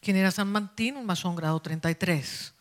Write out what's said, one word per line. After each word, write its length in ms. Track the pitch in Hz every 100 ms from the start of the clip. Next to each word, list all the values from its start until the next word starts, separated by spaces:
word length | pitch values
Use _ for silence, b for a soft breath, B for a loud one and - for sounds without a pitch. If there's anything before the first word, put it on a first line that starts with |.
¿Quién 160 | - 190
era 140 | 190
San 200 | 180 196
Martín? 460 | 208 202 - 233 277
Un 80 |
masón 300 | 233 175 185
grado 260 | 170 156 160
treinta 300 | - 160 165
y 40 | 165
tres. 580 | 185 160 135 - - _